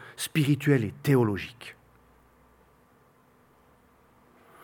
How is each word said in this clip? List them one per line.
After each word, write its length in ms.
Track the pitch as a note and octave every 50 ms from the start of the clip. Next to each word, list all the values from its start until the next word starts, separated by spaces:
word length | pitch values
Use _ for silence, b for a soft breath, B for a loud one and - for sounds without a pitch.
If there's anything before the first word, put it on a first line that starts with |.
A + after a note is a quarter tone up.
| B B B
spirituelle 680 | B - - - D#3+ C#3+ C#3+ D3 C#3 - D3 C#3+ B2 G#2+
et 100 | F#2+ - -
théologique. 760 | - D3 C#3 B2+ A#2 G#2 G2 F2+ - - - - - - - _ _ _ _ _ _ _ _ _ _ _ _ _ _ _ _ _ _ _ _ _ _ _ _ _ _ _ _ _ _ _ _ _ _ _ _ _ _ _ _ _ _ _ _ _ _ _ _ _ _ _ _ _ b b b b